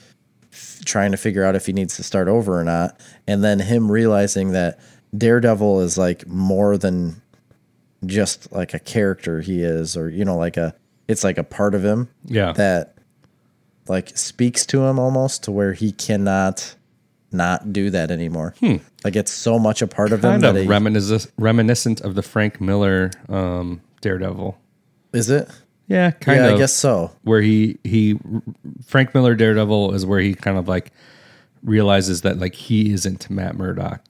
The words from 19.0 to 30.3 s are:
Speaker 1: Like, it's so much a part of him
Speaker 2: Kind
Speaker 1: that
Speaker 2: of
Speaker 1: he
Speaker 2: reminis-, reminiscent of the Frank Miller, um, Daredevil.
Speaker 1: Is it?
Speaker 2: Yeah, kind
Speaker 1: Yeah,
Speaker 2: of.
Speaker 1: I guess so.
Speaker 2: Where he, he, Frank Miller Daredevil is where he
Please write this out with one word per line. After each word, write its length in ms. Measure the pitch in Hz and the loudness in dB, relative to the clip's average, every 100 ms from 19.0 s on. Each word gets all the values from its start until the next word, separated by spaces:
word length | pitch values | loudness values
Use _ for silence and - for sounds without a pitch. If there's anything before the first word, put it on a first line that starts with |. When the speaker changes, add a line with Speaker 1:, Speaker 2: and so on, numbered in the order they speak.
Speaker 1:
Like, 120 | 104 101 | -4 -4
it's 160 | 101 | -4
so 260 | - - 117 | -4 0 2
much 240 | 110 107 | 2 0
a 40 | 110 | -2
part 260 | - 104 | 0 0
of 120 | 107 | 2
him 80 | 113 | 2
Speaker 2:
Kind 100 | 202 | 4
Speaker 1:
that 140 | 151 98 | 4 4
Speaker 2:
of 60 | |
Speaker 1:
he 40 | 95 | 4
Speaker 2:
reminis-, 640 | 104 107 107 98 110 - - | 2 2 2 0 -2 -2 -2
reminiscent 640 | 110 117 110 117 120 110 | 2 4 4 2 0 -2
of 140 | 101 | -4
the 80 | 95 | -6
Frank 380 | - 110 107 - | -4 -2 -2 -2
Miller, 500 | 92 101 101 95 95 - - | 0 2 2 2 0 -4 -8
um, 520 | 98 90 90 90 87 _ _ | -4 -4 -4 -6 -10 _ _
Daredevil. 560 | 107 92 92 92 92 - _ _ _ _ _ | -6 -4 -6 -8 -10 -12 _ _ _ _ _
Speaker 1:
Is 180 | 120 107 | -4 0
it? 180 | 143 - - _ _ - | 0 -2 -12 _ _ -2
Speaker 2:
Yeah, 220 | 185 180 | 2 2
kind 280 | - - 139 | 0 2 6
Speaker 1:
Yeah, 80 | 123 | 6
Speaker 2:
of. 60 | |
Speaker 1:
I 40 | 104 | 4
guess 140 | 135 | 2
so. 400 | - 143 104 85 - | 2 0 0 -2 -6
Speaker 2:
Where 180 | - 110 | 2 2
he, 380 | 107 107 110 - | 4 4 2 -2
he, 340 | - 110 107 104 - 107 - - 76 - | -2 2 2 0 -4 -10 -10 -16 -18 -18
Frank 300 | 123 139 131 | -2 2 2
Miller 200 | 139 127 | 4 4
Daredevil 580 | 113 110 107 104 107 98 | 4 4 4 2 2 2
is 100 | 98 | 0
where 140 | 95 98 | 0 2
he 140 | 98 | 0